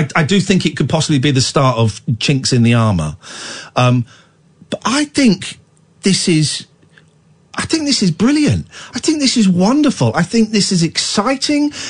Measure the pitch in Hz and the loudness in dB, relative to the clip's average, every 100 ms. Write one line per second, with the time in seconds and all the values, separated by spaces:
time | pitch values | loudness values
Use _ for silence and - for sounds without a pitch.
0 | 151 - 151 202 190 190 - - 139 160 | 0 0 0 2 2 0 0 -2 -2 0
1 | 160 147 143 131 127 165 135 117 113 - | 0 0 2 0 0 2 2 2 0 -2
2 | - 113 - 139 - 127 117 120 113 92 | -4 -2 0 -2 0 2 4 4 2 0
3 | 78 73 - - - - - - 123 127 | -2 -6 -14 -18 -16 -16 -8 0 2 2
4 | 120 - _ _ _ _ - - - 269 | -2 -10 _ _ _ _ -14 -8 -4 -2
5 | 294 - 262 - - - _ _ _ _ | -2 2 2 2 -2 -16 _ _ _ _
6 | 196 185 - 160 151 - - _ _ _ | 0 0 2 2 0 -4 -12 _ _ _
7 | _ _ _ _ _ - - 320 285 262 | _ _ _ _ _ -10 -4 -4 -2 0
8 | 190 156 226 294 294 98 101 - - - | 0 2 2 2 2 0 -4 -14 -14 -6
9 | - 311 269 247 196 175 190 277 294 - | -2 0 0 2 2 4 2 2 0 0
10 | 117 131 170 233 220 220 - 185 165 - | 0 0 0 0 0 0 0 0 0 -2
11 | - - 226 269 - 294 294 294 - | -4 -2 -2 -2 -2 0 -2 -4 -12